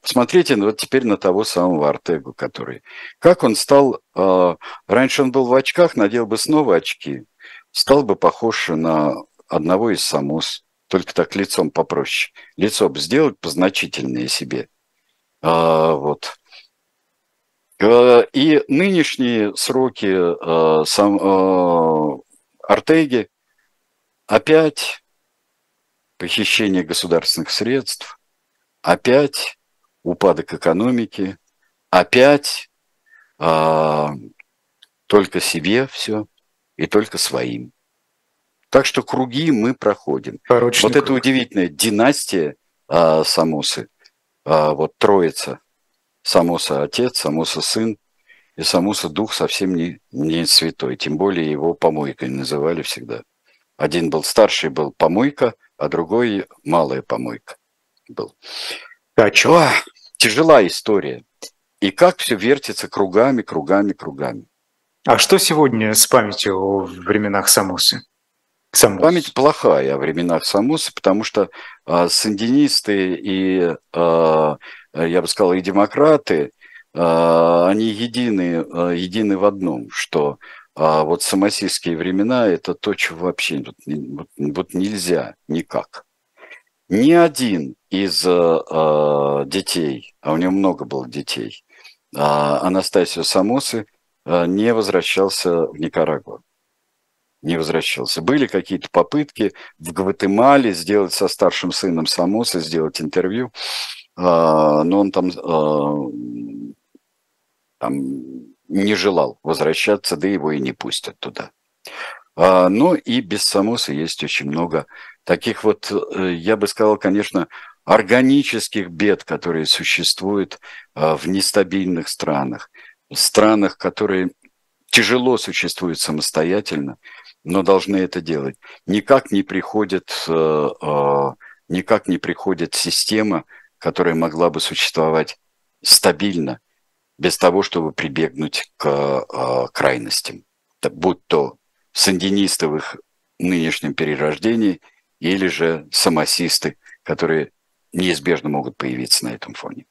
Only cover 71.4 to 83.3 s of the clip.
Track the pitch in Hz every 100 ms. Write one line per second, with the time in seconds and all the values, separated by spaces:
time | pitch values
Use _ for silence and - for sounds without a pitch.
71.4 | 95 - - - - 87 87 - 110 104
72.4 | 113 135 147 - - 101 92 87 101 95
73.4 | 95 92 87 78 _ - 85 82 80 78
74.4 | 76 73 - - _ 78 82 87 82 -
75.4 | 95 92 90 98 104 - 151 151 - 82
76.4 | 71 _ - - _ - 85 82 85 82
77.4 | 82 85 87 104 113 104 120 117 120 101
78.4 | 87 85 78 85 87 87 92 101 107 95
79.4 | 101 98 90 64 55 - - 80 73 69
80.4 | - - _ - 78 78 78 85 - 98
81.4 | 101 - 95 - 85 80 87 92 107 127
82.4 | 113 82 - 87 - 95 - 82 90